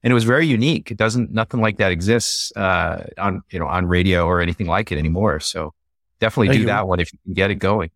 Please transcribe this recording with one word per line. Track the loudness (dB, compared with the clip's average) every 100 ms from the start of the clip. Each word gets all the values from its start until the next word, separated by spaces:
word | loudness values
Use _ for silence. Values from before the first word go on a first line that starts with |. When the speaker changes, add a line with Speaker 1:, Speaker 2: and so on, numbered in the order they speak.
Speaker 1:
and | 2
it |
was | 2 4
very | 2 2
unique. | 2 2 0 -4
It | -2
doesn't, | 0 0 -2
nothing | -2 -2 0
like | 0 2
that | 0
exists, | 0 2 2 0 -4 -6 -2
uh, | 0 0 0 -4 -10 -4
on, | -4 -4 -6
you | -8
know, | -4
on | -2 2
radio | 2 4 2 2
or | 0
anything | 0 -2 -2
like | -2 -2
it | -2
anymore. | -2 0 0 -2
So | -4 -6 -8 -12 _ _ _ _
definitely | -2 2 2
Speaker 2:
Oh, |
Speaker 1:
do | 4
Speaker 2:
you | 2
Speaker 1:
that | 0 0
one | -2
if | -2
you | -8
can | -8
get | -2 0
it | 0
going. | 0 0 -4